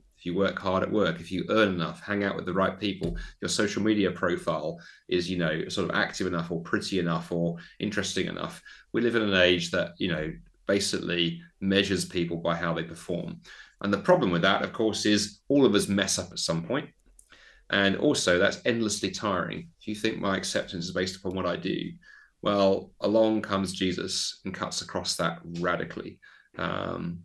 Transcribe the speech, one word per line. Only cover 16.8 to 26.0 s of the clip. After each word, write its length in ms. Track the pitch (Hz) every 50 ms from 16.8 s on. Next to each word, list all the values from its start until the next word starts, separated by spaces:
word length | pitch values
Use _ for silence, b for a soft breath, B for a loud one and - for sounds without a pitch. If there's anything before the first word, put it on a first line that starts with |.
| 151 - - _ _ _ _ b b b b b b b b b b -
And 260 | - 98 98 98 98
also 400 | - - 147 143 - - 92 90
that's 240 | 90 98 - - - -
endlessly 440 | 127 117 117 113 104 101 - - 95
tiring. 600 | - - 113 104 95 90 82 - - 85 - - - _
If 60 | -
you 80 | - 107
think 240 | 104 - 113 - -
my 180 | 98 98 95
acceptance 480 | 92 95 - - - - - - 87 85
is 60 | 87
based 240 | 87 92 92 92 -
upon 180 | - - 92 90
what 140 | 92 90
I 80 | 87 87
do, 360 | 90 85 95 - - - - - B B B B B B B B _
well, 500 | - 104 101 101 98 95 98 - - - - -
along 400 | - 101 104 110 113 113 110 107
comes 320 | 101 - 101 98 98 90 -
Jesus 680 | - 95 92 85 87 - - - - - - - - -
and 80 | 95 92
cuts 300 | - - - - - -
across 320 | - - 92 87 - -
that 240 | - 85 82 82 85 82 82 85 85
radically, 600 | 87 90 87 85 87 85 - -